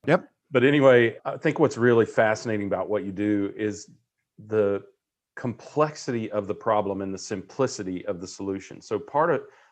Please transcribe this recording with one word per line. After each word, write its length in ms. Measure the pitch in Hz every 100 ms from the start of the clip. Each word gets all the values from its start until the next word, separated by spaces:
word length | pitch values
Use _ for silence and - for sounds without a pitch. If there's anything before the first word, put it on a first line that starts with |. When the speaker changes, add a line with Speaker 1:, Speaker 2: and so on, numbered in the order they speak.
| -
Speaker 1:
Yep. 200 | 180 - _ _
Speaker 2:
But 140 | 127
anyway, 540 | 131 147 135 123 117 - 143
I 100 | -
think 220 | 160 147
what's 180 | 139 113
really 300 | 120 117 107
fascinating 600 | - 110 110 120 107 101
about 220 | 92 90
what 160 | 104
you 80 | 98
do 400 | 95 104 101 98
is 360 | 104 107 104 - _ _ _ _ _ 107
the 360 | 107 101 101 - _ _ _ _ -
complexity 960 | 123 110 - 147 151 151 - 117 107
of 160 | 104 98
the 80 |
problem 480 | - 113 104 98 98
and 100 | 95
the 60 | 95
simplicity 880 | - 98 90 - 127 - 92 90 104
of 160 | 90
the 40 | 92
solution. 540 | - 98 98 - -
So 180 | - 104
part 320 | - 143 170
of, 120 | 131 - _ _